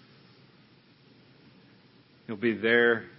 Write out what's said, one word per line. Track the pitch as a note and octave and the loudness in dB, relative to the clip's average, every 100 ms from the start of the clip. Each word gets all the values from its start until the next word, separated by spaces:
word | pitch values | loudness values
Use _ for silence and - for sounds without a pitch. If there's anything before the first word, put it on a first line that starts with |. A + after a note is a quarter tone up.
| _ _ _ _ _ _ _ _ _ _ _ _ _ _ _ _ _ _ _ _ _ _ - | _ _ _ _ _ _ _ _ _ _ _ _ _ _ _ _ _ _ _ _ _ _ -16
You'll | G#2 | -6
be | A#2 | -4
there. | G2+ A2+ A#2+ A#2 A2+ - | -2 0 2 2 0 -4